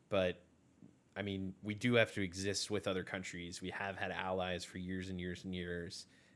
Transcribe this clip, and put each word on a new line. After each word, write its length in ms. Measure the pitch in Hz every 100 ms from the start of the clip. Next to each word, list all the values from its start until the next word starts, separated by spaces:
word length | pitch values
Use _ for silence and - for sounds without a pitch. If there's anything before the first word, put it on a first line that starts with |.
| -
But, 340 | 98 92 90 - _ _ - - - _ 95
I 60 |
mean, 320 | 101 98 95 92
we 120 | 104
do 200 | 104 123
have 180 | 120 110
to 80 | -
exist 500 | 95 92 98 98 -
with 160 | 104 104
other 160 | 92
countries. 580 | 87 98 92 90 87 90
We 80 | 90
have 260 | - 101 95
had 140 | 98
allies 540 | 87 95 95 92 87
for 140 | - 92
years 300 | 90 92 92
and 120 | 92
years 240 | 90 87
and 100 | 95
years. 520 | 90 87 87 85 - - - -